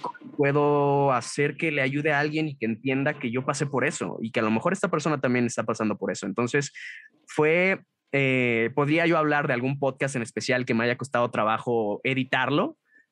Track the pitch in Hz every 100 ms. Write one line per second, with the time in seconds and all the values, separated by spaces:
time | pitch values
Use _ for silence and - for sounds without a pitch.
0 | - - - - 143 143 147 147 143 139
1 | 139 123 120 - 143 147 165 147 135 143
2 | 151 143 151 156 156 139 113 113 135 131
3 | 143 143 123 123 135 139 147 135 139 -
4 | 92 - 113 117 110 110 175 196 196 160
5 | 156 147 131 123 120 - 113 107 107 101
6 | 98 - 101 98 120 143 139 - - -
7 | - _ - - 151 170 185 190 - _
8 | _ 139 135 131 123 113 117 143 143 160
9 | 165 165 151 147 147 123 131 139 135 135
10 | 139 131 113 - - 127 123 117 120 120
11 | 123 120 120 120 107 110 - 117 104 101
12 | 127 131 127 131 127 147 277 - _ _
13 | _